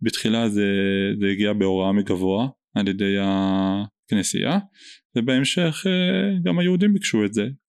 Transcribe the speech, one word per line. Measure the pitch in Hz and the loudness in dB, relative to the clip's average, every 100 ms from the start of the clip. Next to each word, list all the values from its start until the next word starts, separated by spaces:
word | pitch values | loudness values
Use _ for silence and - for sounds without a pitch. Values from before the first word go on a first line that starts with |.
בתחילה | 110 - 113 113 117 | -4 -2 0 2 2
זה, | 104 101 98 98 98 98 107 | 2 2 2 0 0 -2 0
זה | 98 | 0
הגיע | 101 104 | 2 0
בהוראה | 104 95 95 95 | 2 0 2 2
מגבוה | 101 98 92 92 98 135 - _ 107 | 0 0 0 0 0 -2 -6 _ -4
על | 98 | -2
ידי | 95 98 98 | -2 -2 0
הכנסייה, | 98 98 95 95 95 98 104 - _ 107 - - 117 190 202 - - - _ 120 | 0 0 0 0 0 -2 -6 -14 _ -2 -2 -2 0 -2 -4 -14 -20 -20 _ -4
ובהמשך, | 117 131 135 - 170 151 190 | 0 0 0 0 -2 -2 -2
אה, | 185 180 185 196 190 | 0 0 0 0 0
גם | 175 170 | 0 0
היהודים | 175 180 208 | 2 2 4
ביקשו | 202 - 110 104 | 2 0 0 2
את | |
זה. | 107 107 139 | 0 -2 -6